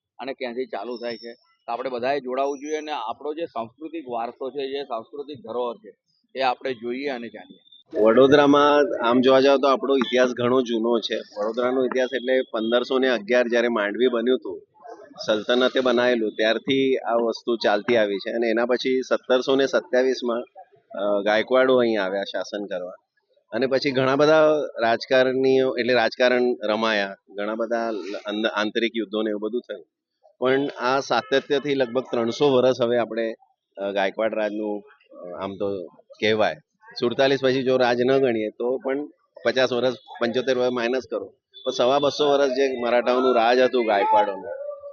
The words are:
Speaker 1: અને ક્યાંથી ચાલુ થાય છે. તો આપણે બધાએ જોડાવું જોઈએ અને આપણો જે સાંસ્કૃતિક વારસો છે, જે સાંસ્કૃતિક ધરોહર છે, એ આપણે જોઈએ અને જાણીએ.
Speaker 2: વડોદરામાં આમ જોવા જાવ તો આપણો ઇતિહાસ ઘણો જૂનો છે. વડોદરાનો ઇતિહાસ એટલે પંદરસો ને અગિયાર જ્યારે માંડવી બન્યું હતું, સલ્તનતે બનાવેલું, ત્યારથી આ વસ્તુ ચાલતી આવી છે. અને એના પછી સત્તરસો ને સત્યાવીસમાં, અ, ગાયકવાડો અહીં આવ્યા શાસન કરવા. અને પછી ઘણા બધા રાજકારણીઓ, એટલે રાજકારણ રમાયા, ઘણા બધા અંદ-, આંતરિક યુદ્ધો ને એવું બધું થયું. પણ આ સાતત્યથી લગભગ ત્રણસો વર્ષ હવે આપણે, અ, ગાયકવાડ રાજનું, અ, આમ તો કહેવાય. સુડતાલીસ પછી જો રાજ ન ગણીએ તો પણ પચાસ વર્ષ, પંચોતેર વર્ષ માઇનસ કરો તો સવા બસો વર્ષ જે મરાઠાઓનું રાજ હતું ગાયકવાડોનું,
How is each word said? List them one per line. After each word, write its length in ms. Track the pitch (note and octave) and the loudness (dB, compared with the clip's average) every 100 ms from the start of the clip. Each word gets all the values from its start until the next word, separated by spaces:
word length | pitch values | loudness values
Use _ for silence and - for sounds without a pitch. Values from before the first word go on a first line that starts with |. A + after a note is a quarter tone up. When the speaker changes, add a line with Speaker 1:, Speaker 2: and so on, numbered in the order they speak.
| _ _ | _ _
Speaker 1:
અને 140 | B2+ | -12
ક્યાંથી 340 | C3 B2+ A#2 B2+ | -10 -8 -8 -8
ચાલુ 300 | G#2+ G#2+ B2 | -8 -10 -10
થાય 200 | A#2+ A#2 | -10 -10
છે. 200 | A#2 A#2 _ _ | -14 -20 _ _
તો 120 | - | -10
આપણે 180 | A#2 C3 | -8 -6
બધાએ 300 | B2+ B2 C#3+ | -4 -2 -2
જોડાવું 380 | B2+ B2+ C#3 C#3+ | -4 -4 -2 -4
જોઈએ 180 | D3 D3+ | -6 -6
અને 160 | D3+ | -6
આપણો 420 | D3 A2 A#2+ C#3 | -8 -8 -8 -10
જે 120 | D3+ E3 | -8 -8
સાંસ્કૃતિક 600 | A#2 A2+ A#2+ D#3 E3 C3 | -8 -10 -12 -14 -14 -10
વારસો 420 | A#2+ A#2 B2 C3+ | -8 -8 -8 -10
છે, 160 | C3 C3+ | -8 -8
જે 160 | C#3 | -8
સાંસ્કૃતિક 560 | C#3 A#2+ A2 C#3+ C#3 D3 | -8 -10 -10 -14 -14 -14
ધરોહર 380 | A2 A2+ B2 G#2 | -10 -6 -6 -8
છે, 160 | G#2 - _ _ _ B2 | -16 -20 _ _ _ -4
એ 40 | |
આપણે 320 | C3 B2+ C#3 | -2 -2 -6
જોઈએ 340 | B2 A#2 B2 C#3+ | -6 -6 -6 -6
અને 200 | B2+ A#2 | -8 -10
જાણીએ. 760 | G#2 F#2 F#2 _ - _ - | -16 -20 -20 _ -20 _ 2
Speaker 2:
વડોદરામાં 760 | G#2+ A2+ C3+ D3 C#3+ C#3+ D3 D3 C#3+ - A#2 | 6 8 8 8 8 6 6 4 2 0 2
આમ 140 | B2 | 4
જોવા 200 | B2+ C3 | 6 6
જાવ 180 | C3+ C#3 | 6 4
તો 100 | C#3 | 4
આપણો 280 | B2+ A#2+ C#3 | 2 2 0
ઇતિહાસ 320 | A2+ A#2+ B2+ | 2 2 2
ઘણો 340 | A#2 A#2+ B2+ | 2 0 2
જૂનો 380 | A#2+ A#2 A#2 A#2 | 2 0 0 0
છે. 160 | - A2 | -2 -6
વડોદરાનો 680 | A2 - G#2 A2+ B2 C3 | -8 -6 -4 -2 -2 0
ઇતિહાસ 240 | B2+ A#2+ B2+ | 0 0 -2
એટલે 260 | B2+ A#2+ C3 B2+ | -2 -2 -2 -2
પંદરસો 460 | A2+ A2 A#2+ B2 C3 | -4 0 0 0 0
ને 100 | C3 | 2
અગિયાર 400 | A#2+ G2+ B2 A#2+ | 0 2 2 2
જ્યારે 200 | A#2+ A#2+ | 2 0
માંડવી 380 | A#2 G2+ G2+ B2+ | 0 -2 0 0
બન્યું 320 | A#2 A#2 B2+ | 2 0 0
હતું, 240 | G#2 F2 - _ - - - - - | -2 -12 -14 _ -20 -20 -20 -10 -2
સલ્તનતે 540 | G#2 G2+ B2 B2+ C3+ | -2 0 2 2 2
બનાવેલું, 500 | B2+ A#2+ B2 B2 G#2+ | 2 2 2 0 -2
ત્યારથી 680 | A2+ A2 A2+ B2+ C3+ C3+ C3 | 0 0 0 0 0 2 0
આ 180 | - | 0
વસ્તુ 420 | A#2 A#2 G#2+ - A#2 | 0 0 -2 -4 -2
ચાલતી 400 | A#2 G#2 G2+ A#2+ | 0 0 2 2
આવી 220 | G#2+ G2+ | 2 -2
છે. 120 | A2 | -6
અને 200 | A#2+ A#2 | -4 -2
એના 160 | A2 A#2+ | 0 0
પછી 340 | B2 C3+ C3 B2 | 0 0 -2 0
સત્તરસો 480 | A2+ - B2+ B2 C3+ | -4 0 0 2 0
ને 100 | C3+ | 2
સત્યાવીસમાં, 760 | A#2+ - B2+ C3 B2 A#2+ A#2 B2 - - _ _ - | 0 0 0 0 -2 -4 -4 -6 -16 -20 _ _ -6
અ, 240 | G2+ G#2 | -2 0
ગાયકવાડો 540 | G2 G#2+ G#2+ B2+ C3 B2+ | 2 0 2 2 4 4
અહીં 260 | A#2 A2 | 4 0
આવ્યા 220 | F#2+ G2 | -2 -4
શાસન 420 | G2+ G2+ F#2 G#2 G2+ | -6 -8 -8 -8 -8
કરવા. 280 | F#2+ F2+ F#2+ _ _ _ _ _ | -8 -10 -14 _ _ _ _ _
અને 140 | A2 C3 | -4 -2
પછી 240 | C3 D3 | 0 0
ઘણા 260 | C3 C3 C#3 | 0 2 2
બધા 360 | D3 D#3 D#3 D3+ C#3 - | 4 6 4 2 -2 -2
રાજકારણીઓ, 960 | A2+ A#2 - C3 B2+ B2+ C3 C3 C3 B2 | 0 0 2 2 4 2 2 4 2 0
એટલે 180 | A#2+ | 0
રાજકારણ 480 | B2 A2+ - B2 B2 B2 B2 G#2+ | 2 0 2 2 2 2 0 -2
રમાયા, 480 | G#2+ A2+ G#2+ G2 G2 _ G2 | 0 0 0 -2 -6 _ -8
ઘણા 180 | G#2 | -6
બધા 340 | A2 A2+ A#2 A2+ G#2+ F2+ G2+ G#2 | -4 -4 -4 -4 -6 -8 -10 -8
અંદ-, 220 | G#2 G#2+ | -4 -2
આંતરિક 440 | G#2 G#2+ A2 A2+ A2 | -2 -2 -2 -4 -4
યુદ્ધો 260 | G#2 G#2+ | -4 -4
ને 80 | A2 | -4
એવું 100 | G#2 | -4
બધું 200 | G#2+ A#2 | -6 -8
થયું. 260 | - G#2 D#2+ _ _ _ _ _ | -8 -14 -16 _ _ _ _ _
પણ 300 | B2 C3+ C#3+ - | 0 0 -2 -4
આ 220 | A#2+ C3+ | -2 -2
સાતત્યથી 760 | C3 A#2+ - C#3 - C#3 D3 | 0 -2 0 -2 0 -2 -2
લગભગ 300 | C3+ B2 A#2+ B2 | -2 -2 -2 -4
ત્રણસો 400 | B2+ A#2 A2+ D3 | -2 -2 0 2
વર્ષ 300 | C3 B2+ B2 | 4 4 2
હવે 180 | A#2 A#2+ | 0 0
આપણે, 360 | A2 A2 A2+ A2+ _ _ _ - | -2 -4 -6 -8 _ _ _ -8
અ, 140 | G2 | -4
ગાયકવાડ 440 | G2+ G2 F#2+ A2 | -2 -2 -2 -2
રાજનું, 480 | A2 G#2+ G#2 G#2+ G#2 G#2 - _ - | -2 -4 -4 -6 -6 -10 -20 _ -20
અ, 260 | F2 E2 | -16 -10
આમ 120 | G2 | -10
તો 300 | F#2+ G2+ G2 E2+ - _ - | -6 -6 -6 -8 -18 _ -4
કહેવાય. 360 | G#2+ A2 G2+ D2+ _ _ - - | 0 2 0 -2 _ _ -20 -4
સુડતાલીસ 380 | A#2+ A#2 C3+ C3+ | -4 0 2 2
પછી 200 | C3 C3 | 2 0
જો 140 | B2+ B2+ | 0 2
રાજ 240 | B2 A#2+ | 2 2
ન 180 | B2 C3+ | 2 2
ગણીએ 320 | C3+ A2+ G#2+ | 2 0 -4
તો 280 | - A#2+ C3 | -4 -4 -4
પણ 300 | - C#3 D3+ - _ - | -4 -6 -6 -16 _ -6
પચાસ 280 | A#2 A#2 B2+ | -2 0 0
વર્ષ, 220 | A#2+ B2+ A#2+ - - | 0 -2 -4 -10 -6
પંચોતેર 380 | A#2+ A2+ B2+ B2 | -4 -2 -2 0
વર્ષ 140 | B2 | 0
માઇનસ 300 | B2 A#2 B2+ B2 | 0 -2 -2 -4
કરો 160 | G#2+ G2 - _ - | -8 -10 -16 _ -10
તો 60 | - | -8
સવા 280 | - B2 C#3 | 0 2 2
બસો 320 | C#3+ - D3 | 0 0 2
વર્ષ 200 | C#3+ C#3 | 2 2
જે 300 | B2+ C#3 B2+ | 2 0 0
મરાઠાઓનું 560 | A#2+ A#2+ A#2 B2 C3 A#2+ | 0 0 2 2 4 4
રાજ 220 | A2+ B2+ | 4 4
હતું 280 | B2+ B2 A2+ | 4 2 2
ગાયકવાડોનું, 580 | G2+ G2 - G#2 F#2+ A4 - - - - | 2 4 2 2 -4 -10 -10 -10 -12 -16